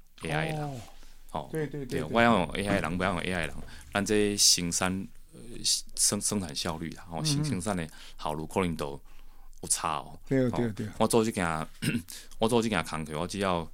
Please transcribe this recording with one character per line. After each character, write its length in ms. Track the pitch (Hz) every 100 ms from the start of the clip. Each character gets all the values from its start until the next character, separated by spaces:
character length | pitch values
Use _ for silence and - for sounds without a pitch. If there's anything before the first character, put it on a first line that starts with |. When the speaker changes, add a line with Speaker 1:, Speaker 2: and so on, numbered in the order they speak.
| - -
Speaker 1:
A 60 | 82
I 220 | 78 78
的 60 | 151
人。 60 |
Speaker 2:
哦。 180 | 147 131 110 - - - -
Speaker 1:
吼， 200 | - -
Speaker 2:
对， 160 | 160 147
对， 180 | 147 135
对， 140 | 139
Speaker 1:
对， 0 |
Speaker 2:
对。 80 | 78
Speaker 1:
我 100 | 110
晓 120 | 117
用 160 | 107 80
A 140 | 71 101
I 140 | 98
的 80 | 80
人， 80 | 90
袂 60 |
晓 100 | 92
用 60 | 87
A 120 | 87
I 80 | 92
的 60 | 76
人， 80 | - - - -
咱 120 | 101 98
这 320 | 107 104 101
生 340 | - - 85
产， 360 | 85 92 95 98 - -
呃， 60 | - 117 107 107 - - -
生-， 240 | - 104
生 180 | - 107
产 160 | 87 71
效 220 | 92 80
率 120 | 85
啦， 120 | - 87
吼， 100 | 82
Speaker 2:
嗯， 40 |
嗯。 20 | 156
Speaker 1:
生-， 180 | 143 151
生 160 | 98
产 140 | 90 95
的 140 | 78 - - -
效 120 | 82
率 120 | 76 78
可 160 | 101
能 140 | 90 78
都 240 | 73 69 - - - - - -
有 80 | 87
差 280 | - 85 76
哦。 220 | 71 - -
Speaker 2:
对， 220 | 135 127
Speaker 1:
吼， 80 | 87
Speaker 2:
对， 120 | 117
对。 160 | 101 107 -
Speaker 1:
我 100 | 110
做 160 | 117
这 80 | 110
件， 360 | 110 87 80 80 - -
<clears throat> 440 | 117 - - - -
我 80 | 110
做 140 | 117
这 80 | 113
件 140 | 98 78
工 200 | 80 78
课， 140 | 76
我 80 | 90
只 120 | 98
要 220 | 98 87 80